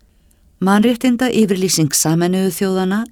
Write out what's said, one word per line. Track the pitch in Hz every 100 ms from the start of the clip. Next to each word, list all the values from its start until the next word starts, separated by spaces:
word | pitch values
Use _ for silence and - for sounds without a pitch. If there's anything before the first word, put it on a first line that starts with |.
| _ _ _ _ _ _
Mannréttindayfirlýsing | 185 208 233 233 262 240 254 - 208 190 185 - 151
Sameinuðu | - 156 165 175 185 190 170
þjóðanna | 196 190 185 208 233